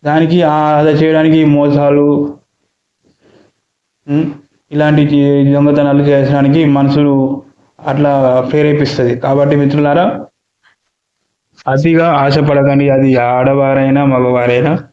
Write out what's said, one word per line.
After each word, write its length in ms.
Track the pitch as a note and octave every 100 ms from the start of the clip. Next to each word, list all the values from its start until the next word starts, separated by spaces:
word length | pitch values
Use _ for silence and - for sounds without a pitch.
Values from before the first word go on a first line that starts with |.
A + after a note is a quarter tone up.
దానికి 380 | D3 D#3 E3 F3
ఆ, 140 | E3 D3+ D3+ D3+
అది 120 | D#3
చేయడానికి 540 | D3 D#3 D#3 D#3+ D#3
మోసాలు, 600 | D#3 C#3+ C#3+ C#3+ C#3+ C#3+ D3 C#3+ D3 D3 _ _ _ _ _ _ _ _ _ _ _ _ _ _ _ _ -
ఉమ్, 200 | C#3+ D3+ - - _ _
ఇలాంటి 320 | D3+ D3+ D3+
చే-, 520 | D3 D3 C#3 C#3+ C#3
దొంగతనాలు 480 | C#3+ D3 C#3+ C#3+ C#3+
చేయడానికి 640 | C#3+ C#3 C#3 C#3+ C#3 D3+
మనుషులు 500 | D#3 C#3 C#3 C#3+ C#3+ C#3 C3+ C#3 - _ _ _ -
అట్లా 260 | C#3 D3 C#3 C3 B2+
ప్రేరేపిస్తది. 760 | B2+ D3 D3 D3 C3+ - B2 B2
కాబట్టి 400 | C#3 C#3 C#3+ D3
మిత్రులారా 500 | C#3 C#3+ D3 D3 F#3+ - - _ _ _ _ _ _ _ _ _ _ _ _ _ -
అతిగా 380 | C3+ D#3 E3 E3
ఆశపడకండి. 760 | D3 C#3 C#3+ D3 C#3 C#3 C#3 C#3
అది 280 | C3+ C3+ B2+
ఆడవారైనా 880 | A#2+ B2+ C3 C3+ C#3 C3+ C3+ C3+
మగవారైనా 720 | C#3 C3 B2+ B2 B2 B2 B2+ E3+ -